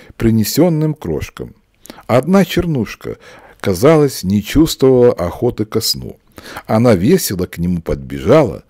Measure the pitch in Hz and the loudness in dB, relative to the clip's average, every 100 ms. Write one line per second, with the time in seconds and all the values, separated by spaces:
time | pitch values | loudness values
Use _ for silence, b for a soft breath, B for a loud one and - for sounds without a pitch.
0 | B B 113 113 104 - 175 156 156 147 | B B 0 2 0 2 2 2 -2 -4
1 | 87 71 - - 60 - _ _ B B | -6 -6 -8 -12 -16 -18 _ _ B B
2 | B 120 147 196 180 - 175 135 98 - | B 0 2 2 2 0 -2 -2 -4 -8
3 | - - B B B B 101 90 135 156 | -14 -14 B B B B -4 2 4 4
4 | 143 - 92 101 - - 160 - 131 127 | 2 -2 -2 -2 0 2 2 2 2 4
5 | 120 - 87 - 120 117 107 113 - 67 | 4 2 -4 -4 -4 -4 -6 -4 -4 -6
6 | 60 - _ B B B B 113 123 95 | -10 -18 _ B B B B 2 4 4
7 | 110 180 - 90 90 - 87 87 80 71 | 4 2 0 -6 -6 -4 -4 -4 -4 -6
8 | 64 69 78 151 120 57 | -8 -6 2 4 2 -4